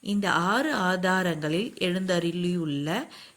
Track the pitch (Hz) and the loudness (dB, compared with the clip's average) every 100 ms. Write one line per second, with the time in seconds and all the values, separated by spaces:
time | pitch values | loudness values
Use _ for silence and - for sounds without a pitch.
0 | - 202 202 147 175 220 311 277 185 185 | -2 0 2 2 4 2 2 0 0 2
1 | 185 185 180 156 151 165 240 - 185 180 | 2 2 2 -2 0 -2 -2 -4 -2 -2
2 | 185 175 170 175 175 180 160 143 147 196 | 0 0 0 -2 -2 -2 -2 -2 -2 -4
3 | 320 - - | -6 -14 -20